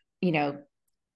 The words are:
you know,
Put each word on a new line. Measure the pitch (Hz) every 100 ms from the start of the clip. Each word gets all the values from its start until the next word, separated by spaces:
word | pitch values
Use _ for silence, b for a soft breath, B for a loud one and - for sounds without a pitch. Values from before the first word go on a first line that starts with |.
| _ -
you | 180
know, | 156 143 143 - _ _ _ _